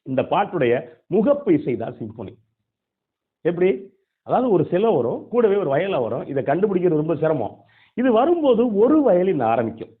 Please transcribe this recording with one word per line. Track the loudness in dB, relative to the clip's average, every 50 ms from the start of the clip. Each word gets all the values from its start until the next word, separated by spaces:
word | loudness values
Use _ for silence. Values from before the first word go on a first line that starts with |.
இந்த | _ -4 -4 -4
பாட்டுடைய | -2 -2 -2 -2 -2 -2 -2 -2 0 0 0 0 -4 -10 -20 _ _ _ -2
முகப்பு | 0 2 2 0 0 0 0
இசை | 0 0 0 -4 -6
தான் | -6 -6 -12 -10
சிம்பொனி. | -12 -14 -14 -12 -14 -16 -16 -16 _ _ _ _ _ _ _ _ _ _ _ _ _ _ _ _ _ _ _ _ _
எப்படி? | _ -4 0 2 0 0 0 -2 -6 -16 _ _ _ _ _ _
அதாவது, | _ -2 -2 0 2 2
ஒரு | 2 0 0
சிலை | 0 0 0 0 2 2
வரும், | 0 0 -2 -4 -6 -10 -4
கூடவே | 0 2 2 2 2
ஒரு | 0 0 0
வயலை | 0 -2 -2 -2 -2 -2
வரும். | -2 -2 -4 -6 -6
இதை | -4 -4 -4 -2
கண்டுபிடிக்கிறது | 0 0 0 -2 -2 -2 0 0 2
ரொம்ப | 0 0 0 -2 -2
சிரமம். | -2 0 -2 0 -2 -4 -8 -10 -14 _ _ _ _ _ _ _
இது | -2 0 2
வரும்போது | 4 4 4 2 2 2 4 2 4 4 2 0 2
ஒரு | 2 4 4 4 4
வயலின் | 4 4 4 4 2 0 0 0
ஆரம்பிக்கும். | 0 0 2 0 0 -4 -6 -10 -16 -18 -18 _